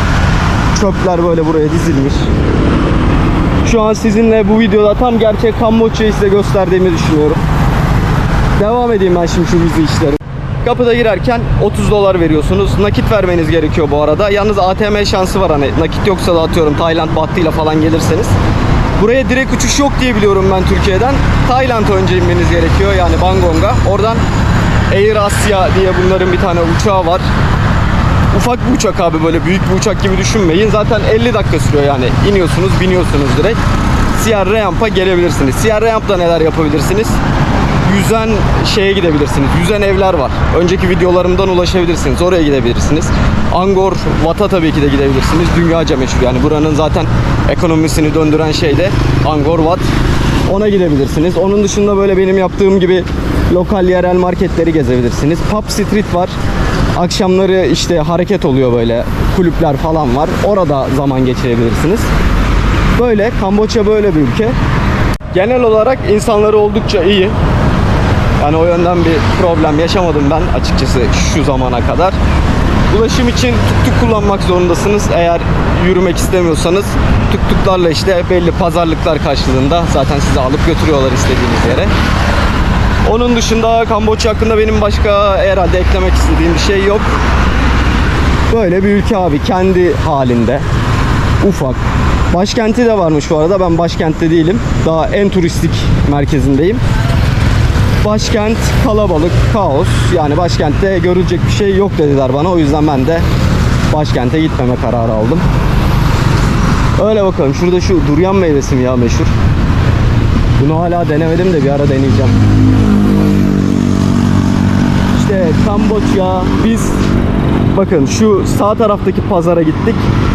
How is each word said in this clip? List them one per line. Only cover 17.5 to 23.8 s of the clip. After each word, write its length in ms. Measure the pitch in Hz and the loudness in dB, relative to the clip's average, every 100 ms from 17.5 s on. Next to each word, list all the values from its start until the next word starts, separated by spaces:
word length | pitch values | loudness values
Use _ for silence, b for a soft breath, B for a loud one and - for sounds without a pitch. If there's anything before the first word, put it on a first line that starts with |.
falan 300 | 151 156 156 | 0 0 0
gelirseniz. 460 | 151 160 - 156 - - - - - - - - | 0 0 0 0 0 0 0 0 0 0 0 0
Buraya 260 | 208 262 202 | 2 0 0
direkt 260 | 254 247 | -2 0
uçuş 240 | 233 240 - | -2 0 0
yok 140 | 285 - | 0 0
diye 160 | 254 214 | -2 0
biliyorum 280 | 202 196 190 | 2 2 0
ben 100 | 185 185 | 0 0
Türkiye'den. 460 | 185 202 190 247 277 - - - | 0 0 0 0 0 0 0 2
Tayland 400 | 254 262 233 208 | 0 0 0 0
önce 300 | 190 190 180 | 0 0 0
inmeniz 320 | 175 175 165 | 0 0 0
gerekiyor 440 | 170 165 - 196 190 | 0 2 2 2 2
yani 160 | 170 165 | 2 2
Bangkok'a. 680 | 180 190 180 160 196 247 | 0 2 2 0 0 0